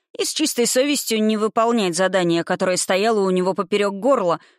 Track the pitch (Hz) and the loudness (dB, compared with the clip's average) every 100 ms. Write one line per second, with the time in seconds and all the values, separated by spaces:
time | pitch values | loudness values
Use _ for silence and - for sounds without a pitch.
0 | _ - - - 302 - 233 254 285 285 | _ -8 -6 -2 -2 0 0 2 0 -2
1 | - 220 214 214 214 233 233 240 185 165 | -2 0 0 0 0 0 2 2 0 0
2 | 185 190 175 170 - 180 185 180 - 190 | 0 2 2 0 -2 -2 -2 -2 0 0
3 | 220 220 190 185 185 190 175 208 202 196 | 2 2 0 0 0 -2 -2 -2 -2 0
4 | 240 262 175 156 - | 0 2 2 -2 -6